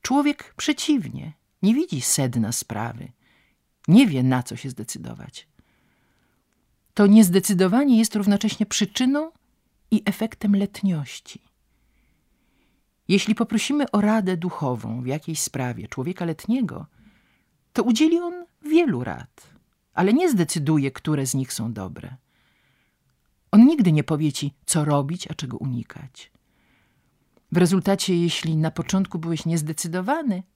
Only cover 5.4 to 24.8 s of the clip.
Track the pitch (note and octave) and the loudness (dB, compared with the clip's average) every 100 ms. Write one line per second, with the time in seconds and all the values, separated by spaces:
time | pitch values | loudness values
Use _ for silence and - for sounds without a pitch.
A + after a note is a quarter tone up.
5.4 | _ _ _ _ _ _ _ _ _ _ | _ _ _ _ _ _ _ _ _ _
6.4 | _ _ _ _ _ - G3+ G#3+ F#3+ F#3+ | _ _ _ _ _ 4 8 8 8 4
7.4 | F#3+ F#3 F#3 A3+ C#4+ A3+ A3+ G#3 G3+ G3+ | 2 2 2 4 4 4 2 0 0 0
8.4 | A3 - G#3+ - G3+ - B3+ C#4+ D#4+ _ | 0 -4 -4 -2 -2 0 0 0 -4 _
9.4 | _ _ _ _ _ G#3+ - - A3+ - | _ _ _ _ _ -2 -2 -4 -6 -4
10.4 | G#3 G3 G3 - G3 E3 C3+ - - - | 0 0 0 -4 -2 -2 -6 -14 -18 -20
11.4 | _ _ _ _ _ _ _ _ _ _ | _ _ _ _ _ _ _ _ _ _
12.4 | _ _ _ _ _ _ - F#3+ G#3 G#3+ | _ _ _ _ _ _ 0 0 2 -2
13.4 | A3+ A3 - D4 C#4 G#3 G#3+ A3 F#3 F#3 | -2 -2 -2 -2 0 0 2 2 0 -2
14.4 | F3 - C#3 A#2+ A2+ A#2 B2 D3+ - D#3 | -4 -4 -4 -4 -6 -8 -6 -8 -8 -8
15.4 | - C3 B2 A2+ - - C3+ F3+ F3 D#3 | -6 -6 -6 -8 -10 -8 -8 -6 -6 -6
16.4 | - B3+ A3+ - D3+ _ - _ _ _ | -2 -2 -2 -6 -16 _ -20 _ _ _
17.4 | _ _ _ - A3+ A3+ D#4+ E4+ F4 F4+ | _ _ _ -2 0 4 4 2 -2 -10
18.4 | F4 _ D4 D#4+ D#4+ B2+ B2 C#2 - - | -16 _ 0 2 2 -2 -4 -8 -12 -20
19.4 | - _ _ _ _ - F#3 B3+ F4+ G#3+ | -20 _ _ _ _ 0 2 4 2 2
20.4 | D#3+ E3 C#3+ D#3 C#3 - - D3 C3+ C3+ | 0 -2 0 0 0 -4 -4 -2 -2 -4
21.4 | C3 - A2+ G#2+ F#2 - - C3 _ _ | -4 -6 -8 -8 -10 -12 -16 -20 _ _
22.4 | _ _ _ _ _ _ _ _ _ _ | _ _ _ _ _ _ _ _ _ _
23.4 | _ G3+ C4 D#4+ F3+ D3+ - D3+ D#3 - | _ 8 8 6 4 2 0 -2 -2 -2
24.4 | D3 _ - E3 | -8 _ -4 -2